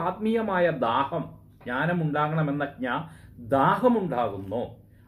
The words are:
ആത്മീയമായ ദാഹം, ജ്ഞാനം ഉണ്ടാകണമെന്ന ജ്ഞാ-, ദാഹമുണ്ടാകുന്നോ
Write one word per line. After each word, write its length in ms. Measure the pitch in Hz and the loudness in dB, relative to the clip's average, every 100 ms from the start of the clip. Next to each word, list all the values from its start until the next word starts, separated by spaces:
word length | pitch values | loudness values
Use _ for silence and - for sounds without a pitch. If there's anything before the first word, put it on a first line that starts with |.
| 170 | 0
ആത്മീയമായ 580 | 185 220 226 214 185 175 139 117 | -2 0 0 0 2 2 2 2
ദാഹം, 360 | 123 139 127 - - - - | 2 0 -4 -6 -12 -20 -14
ജ്ഞാനം 340 | - 123 160 175 151 | -6 -2 0 0 0
ഉണ്ടാകണമെന്ന 600 | 147 151 160 147 143 139 - | 0 0 2 0 0 -4 -4
ജ്ഞാ-, 280 | 123 135 160 - - - 117 135 | -4 -4 -6 -14 -20 -18 0 4
ദാഹമുണ്ടാകുന്നോ 1080 | 151 202 247 226 180 123 113 98 98 113 107 - - - | 4 4 4 2 0 -2 -2 -4 -6 -6 -6 -10 -20 -20